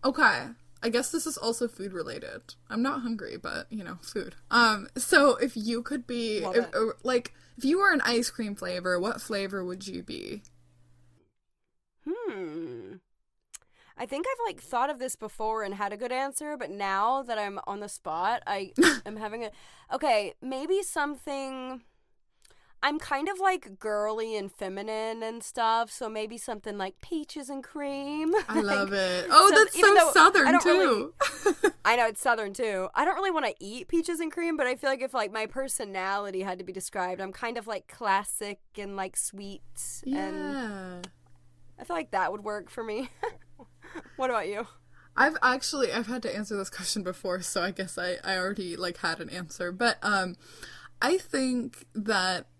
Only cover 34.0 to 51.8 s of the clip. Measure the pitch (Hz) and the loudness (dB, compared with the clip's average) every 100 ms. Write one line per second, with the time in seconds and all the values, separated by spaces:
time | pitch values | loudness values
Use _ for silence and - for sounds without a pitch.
34 | 320 330 330 339 339 311 254 254 277 262 | 0 -2 -4 -2 -2 0 0 0 0 -2
35 | 262 262 214 220 220 262 269 - 220 190 | -2 -2 -2 -2 -4 -4 -4 -4 -4 -4
36 | 190 202 202 185 190 185 180 185 - 202 | -2 -2 -2 -4 -4 -6 -8 -8 -8 -4
37 | 180 247 190 185 233 233 214 208 - - | -4 -4 -8 -6 -6 -6 -6 -8 -8 -6
38 | 220 196 202 - 208 196 - - 202 196 | 2 2 2 -6 -6 -10 -14 -12 -8 -6
39 | 190 - - 196 196 202 - - - - | -6 -4 -6 -6 -12 -12 -14 -10 -10 -8
40 | 262 277 294 302 294 277 226 202 185 180 | -4 -4 -4 -4 -4 -4 -6 -8 -10 -12
41 | 180 - _ - - _ - - - 339 | -14 -18 _ -20 -20 _ -20 -18 -8 -6
42 | 311 196 170 196 208 208 180 - 226 214 | -2 0 0 -2 -6 -8 -8 -10 -6 -6
43 | 254 - - - - - 247 - - 330 | -6 -6 -8 -8 -20 -20 -20 -20 -16 -16
44 | - - 262 233 175 208 226 - - - | -14 -4 0 0 0 -6 -8 -12 -20 -20
45 | - - 277 311 254 254 - 294 233 214 | -6 4 4 6 2 2 -2 0 0 0
46 | 220 247 220 208 208 202 190 - 185 214 | -2 -4 -4 -6 -4 -4 -6 -6 -4 -2
47 | 185 185 190 180 175 - 180 185 190 - | -4 -4 -4 -2 -2 0 -2 -2 -6 -4
48 | 180 180 - 190 185 202 185 165 175 175 | -4 -4 -2 0 0 -2 -6 -4 -4 -2
49 | 175 165 165 180 170 - 175 185 240 - | -4 -4 -6 -8 -10 -6 -6 2 2 2
50 | 208 202 185 175 - - - - - - | 2 2 0 -6 -16 -18 -18 -18 -20 0
51 | 254 370 - 277 262 247 240 - | 2 2 2 0 2 0 -4 -10